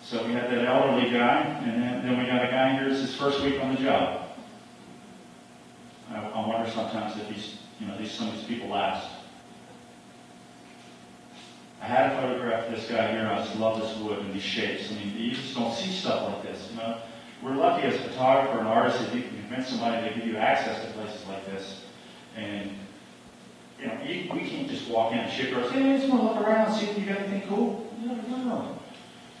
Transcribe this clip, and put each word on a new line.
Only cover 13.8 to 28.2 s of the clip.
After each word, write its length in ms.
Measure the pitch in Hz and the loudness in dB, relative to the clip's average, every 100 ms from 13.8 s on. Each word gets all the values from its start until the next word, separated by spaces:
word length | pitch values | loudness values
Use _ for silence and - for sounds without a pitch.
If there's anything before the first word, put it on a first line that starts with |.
this 160 | 110 110 | -2 -4
wood 220 | 107 98 | -4 -4
and 120 | 98 | -4
these 120 | 98 | -4
shapes. 480 | - 113 101 - 104 | -4 -2 -2 -2 -6
I 20 | |
mean, 240 | 104 101 117 | -6 -6 -2
you 140 | 117 | -2
just 240 | 131 - 123 | -2 -6 -2
don't 180 | 113 | -2
see 160 | - 190 | -2 -2
stuff 400 | 185 - - - | -2 0 0 0
like 140 | - | -4
this, 260 | - - - | -6 -8 -10
you 80 | 113 | -6
know. 220 | 113 117 - - - - | -6 -6 -8 -14 -18 -10
We're 140 | 123 135 | -4 4
lucky 320 | 170 - 123 | 6 6 2
as 80 | 120 | 0
a 140 | - | -2
photographer 500 | 127 131 135 - 117 | 2 6 6 6 2
and 80 | 110 | 4
artist 320 | 113 117 - | 6 6 2
that 160 | 107 123 | 0 -2
you 80 | |
can 80 | - | -4
convince 380 | - - 123 131 | -8 -6 -6 -2
somebody 380 | - 117 113 110 | 0 0 0 -2
to 80 | 110 | -2
give 120 | 113 | -2
you 100 | 107 | 0
access 480 | 120 - - - - | 2 4 2 -4 -6
to 80 | |
places 320 | - 107 - 95 | -8 -8 -10 -10
like 180 | 98 98 | -10 -8
this. 340 | 98 - - - - - - - 110 | -8 -8 -12 -16 -18 -20 -20 -16 -10
And, 420 | 104 101 101 98 - - - - - - - - - - | -8 -6 -6 -10 -14 -16 -20 -20 -20 -20 -20 -20 -20 -10
you 80 | - | -8
know, 160 | - | -6
you, 280 | - 339 - | -4 -4 -4
we 160 | - - | -4 -4
can't 220 | - 131 | -4 -4
just 180 | - 117 | -4 0
walk 260 | 113 113 | 2 2
in 40 | 240 | 2
and 140 | - | -2
ship 240 | - 262 - | -2 -2 0
or 120 | 247 | 0
say, 120 | 269 | 4
"Hey, 160 | 269 269 | 4 4
just 140 | 269 | 6
wanna 200 | 247 220 | 4 4
look 100 | 220 | 2
around 260 | 208 220 208 | 4 6 4
and 80 | 214 | 2
see 100 | 202 | 0
if 120 | 208 | -2
you 80 | 196 | -2
got 140 | 196 | -2
anything 280 | 196 196 - | -2 -4 -2
cool." 420 | 208 240 - - 220 | 2 2 0 -8 -6
No, 100 | 240 | -4
no, 240 | 233 | -4